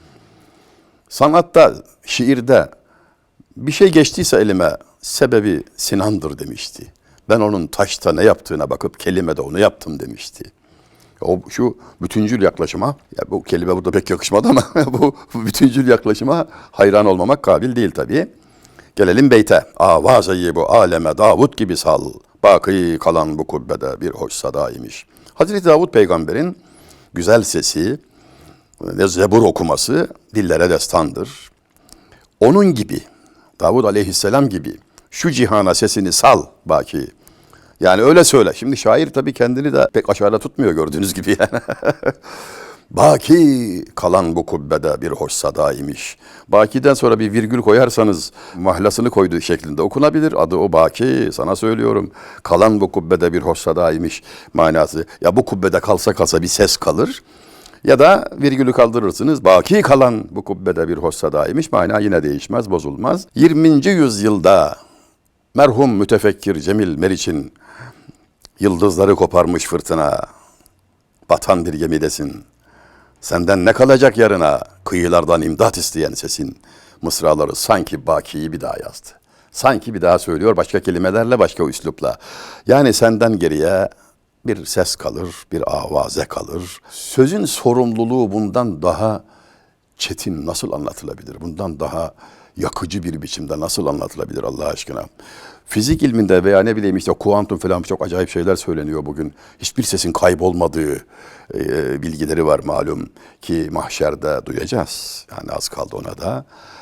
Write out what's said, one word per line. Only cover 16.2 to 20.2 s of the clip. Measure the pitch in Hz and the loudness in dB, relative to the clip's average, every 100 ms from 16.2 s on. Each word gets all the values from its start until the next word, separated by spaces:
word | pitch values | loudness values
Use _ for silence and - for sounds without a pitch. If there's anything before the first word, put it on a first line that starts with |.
| 123 165 - - - | -2 -2 -4 -10 -18
hayran | - 101 104 104 | 2 4 6 4
olmamak | 92 98 143 | 2 2 0
kabil | - 80 123 120 | 2 2 2 -2
değil | 101 | -2
tabii. | 73 62 143 196 _ _ _ _ _ _ - | -4 -4 -4 -4 _ _ _ _ _ _ 0
Gelelim | 95 101 139 | 2 6 6
beyte. | 117 107 90 - - | 6 6 4 2 0
"Avazeyi | 92 82 82 123 | 4 4 4 4